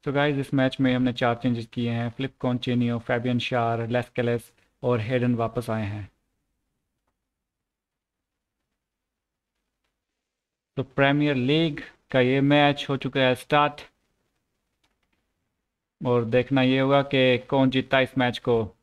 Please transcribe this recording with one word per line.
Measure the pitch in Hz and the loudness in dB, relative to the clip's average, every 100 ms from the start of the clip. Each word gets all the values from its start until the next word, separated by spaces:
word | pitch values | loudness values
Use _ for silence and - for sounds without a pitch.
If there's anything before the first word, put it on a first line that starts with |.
| - | -2
तो | |
गाइस, | 139 147 139 | 0 0 -2
इस | 131 | -2
मैच | 139 131 - | 0 0 2
में | 131 127 | 0 2
हमने | 127 | 0
चार | 120 123 117 | 0 -2 0
चेंजेस | 131 117 117 | -2 -2 -6
किए | - 117 | -6 -4
हैं। | 117 120 | -4 -6
फिलिप | - 135 _ | -6 -10 _
कॉन्टिन्यो, | 127 123 127 123 120 117 | -4 -2 -2 0 0 -2
फैबियन | - 123 123 120 | -2 -4 0 -2
शार, | - 123 117 117 117 | -2 -2 -2 -2 -2
लेस्केलेस | 123 120 - 120 120 - _ _ _ | -4 -4 -4 -2 -2 -6 _ _ _
और | 127 120 | -2 -2
हेडन | 110 127 123 120 | 0 0 0 0
वापस | 113 117 117 | -2 -4 -4
आए | 110 101 | -4 -4
हैं। | 104 98 _ _ _ _ _ _ _ _ _ _ _ _ _ _ _ _ _ _ _ _ _ _ _ _ _ _ _ _ _ _ _ _ _ _ _ _ _ _ _ _ _ _ _ _ _ _ - | -8 -12 _ _ _ _ _ _ _ _ _ _ _ _ _ _ _ _ _ _ _ _ _ _ _ _ _ _ _ _ _ _ _ _ _ _ _ _ _ _ _ _ _ _ _ _ _ _ -10
तो | 127 | -8
प्रीमियर | - 139 143 147 135 | 0 2 2 0 0
लीग | 123 151 165 147 - _ _ | 0 0 0 -4 -14 _ _
का | 131 | 0
ये | 123 135 | 2 4
मैच | 139 147 143 143 - | 4 4 4 0 -4
हो | 139 | -6
चुका | 135 135 | -4 0
है | 127 123 | 0 0
स्टार्ट, | - 147 147 - - _ _ _ _ _ _ _ _ _ _ _ _ _ _ _ _ _ _ _ _ _ | 0 2 2 -2 -20 _ _ _ _ _ _ _ _ _ _ _ _ _ _ _ _ _ _ _ _ _
और | 123 120 113 | -2 0 2
देखना | 123 123 139 | 0 0 2
ये | 127 131 | 2 2
होगा | 135 139 139 | 4 2 2
कि | 135 131 120 | 2 4 2
कौन | - 139 131 | 0 0 2
जीतता | 131 127 135 | 0 0 0
है | |
इस | 131 - | 0 0
मैच | 123 113 | -2 -2
को। | - 117 104 _ | -2 0 -2 _